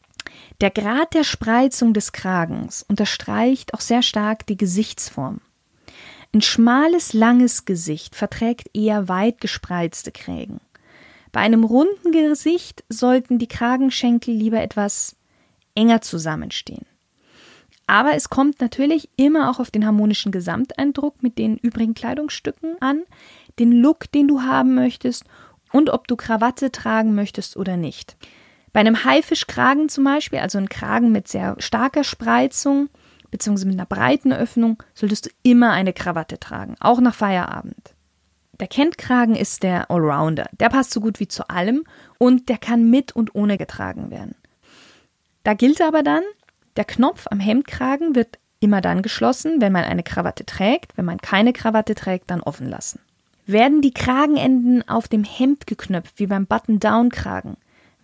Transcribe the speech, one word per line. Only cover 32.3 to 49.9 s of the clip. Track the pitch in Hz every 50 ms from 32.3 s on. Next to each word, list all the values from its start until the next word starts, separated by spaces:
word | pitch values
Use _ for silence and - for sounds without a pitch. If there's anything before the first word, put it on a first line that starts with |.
| 233 247 262 262 - - - 277 277 277 285 285 - _ _ _ _ _ _ _
beziehungsweise | - - - 208 208 196 190
mit | 190 190
einer | 185 -
breiten | - 196 190 226 254 285 285 - 262 247
Öffnung, | - 233 - - 240 233 226 226 - - _ _
solltest | - 214 202 208 - -
du | - - _ -
immer | 254 240 240 240 226 185
eine | 175 190 180 175
Krawatte | - - 180 170 165 156 - - -
tragen, | - - - - 98 - - -
auch | - 214 247 240
nach | 247 247 -
Feierabend. | - 214 202 190 180 175 - - - - - - - - - _ _ _ _ _ _ _ _ _ _ _ _ _ -
Der | 190 -
Kentkragen | - 262 285 349 349 - - - 254 247 240 226 220
ist | - 202 - - - -
der | 185 180 175 - -
Allrounder. | 175 175 160 151 143 147 156 160 160 - - - - -
Der | 220 233
passt | 247 269 262 - -
so | -
gut | 208 226 202 -
wie | 208 -
zu | - - - -
allem | - 180 180 208 247 302 320 - - - - - _ -
und | 247 247 254 247 254 -
der | 233 -
kann | - 226 233 233 226 233
mit | 240 277 285 - -
und | 233 220 214 -
ohne | 208 208 208 202 196
getragen | - - - - 95 92 92 - - -
werden. | 92 98 98 - - - _ _ _ _ _ _ _ - - - _ _ _ _ _ _ _ _ _ _ -
Da | 214 214
gilt | 202 240 269 302 -
aber | 339 311 311 311 285
dann, | 294 294 320 370 415 415 _ _ _ _ _ _ _ _
der | 220 208
Knopf | - - - 247 302 - - - -
am | 208 202
Hemdkragen | 196 214 220 262 285 - - - 254 262 277 285 330 330 269
wird | 247 226 - - - _ _ _ _
immer | 220 208 208 196
dann | 180 180 170 185 196
geschlossen, | 220 - - 226 240 269 - - 311 330 294
wenn | 220 196 190
man | 175 -
eine | -